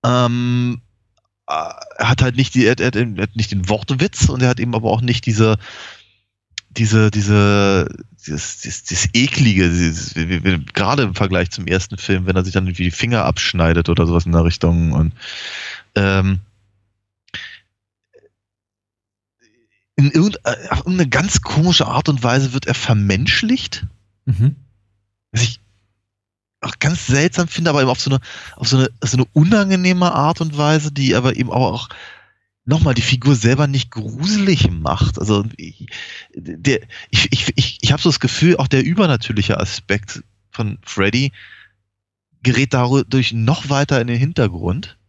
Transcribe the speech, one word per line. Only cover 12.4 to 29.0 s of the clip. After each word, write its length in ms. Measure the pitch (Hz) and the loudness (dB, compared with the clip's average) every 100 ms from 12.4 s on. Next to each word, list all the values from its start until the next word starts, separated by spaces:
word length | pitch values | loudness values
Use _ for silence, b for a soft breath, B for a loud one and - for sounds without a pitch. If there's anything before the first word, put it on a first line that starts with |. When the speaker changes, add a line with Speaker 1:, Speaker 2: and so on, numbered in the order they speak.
| 92 | 0
Speaker 1:
sich 80 | |
dann 120 | 92 92 | -2 -2
irgendwie 180 | 87 90 | -2 -4
die 60 | |
Finger 320 | - 117 117 69 | -2 -2 0 0
abschneidet 600 | - - 90 82 82 85 | -2 -4 0 2 2 2
oder 160 | 82 82 | 2 2
sowas 180 | 85 85 | 0 2
in 60 | |
der 120 | 85 85 | 2 2
Richtung 460 | - 85 85 82 | 2 0 2 2
und, 200 | 76 80 - B B B B B B B - | 2 0 -2 B B B B B B B 0
ähm, 440 | 98 98 95 92 - _ _ _ _ _ _ _ _ B B B _ _ _ _ _ _ _ _ _ _ _ _ _ _ _ _ _ _ 110 _ _ _ _ - | 2 2 2 0 -6 _ _ _ _ _ _ _ _ B B B _ _ _ _ _ _ _ _ _ _ _ _ _ _ _ _ _ _ _ _ _ _ _ 2
in 160 | 143 | 4
irgend-, 280 | 160 202 - | 4 2 0
äh, 260 | - 120 - | -6 -6 -4
auf 100 | - | -4
irgendeine 300 | 175 185 143 | -2 0 0
ganz 320 | 127 165 - | 0 0 -2
komische 460 | - - 175 170 113 | -2 0 2 2 0
Art 220 | 123 - | 0 0
und 140 | 139 | 0
Weise 300 | 120 127 135 | 2 0 0
wird 120 | 131 - | -4 -4
er 80 | |
vermenschlicht. 1120 | 117 - 107 101 98 - - 220 254 - - - _ _ _ - | -4 0 2 2 0 0 0 0 -2 -2 -10 -12 _ _ _ -4
Speaker 2:
Mhm. 300 | 95 123 139 - _ _ _ _ _ _ | 0 0 0 -18 _ _ _ _ _ _
Speaker 1:
Was 120 | 113 | -2
ich 160 | 117 - _ _ _ _ _ _ _ _ _ _ | -2 -4 _ _ _ _ _ _ _ _ _ _
auch 180 | 127 - | -12 -4
ganz 280 | 143 170 - | -4 -2 0
seltsam 400 | 135 165 - 170 | 2 2 0 -4
finde, 220 | - 165 | -2 0
aber 120 | 147 | 2
eben 80 | 131 | 2
auf 100 | - | 0
so 100 | - | -2
eine, 100 | 135 B B B B | -2 B B B B
auf 120 | 123 | 0
so 100 | 135 | 2
eine, 120 | 131 - | 2 -2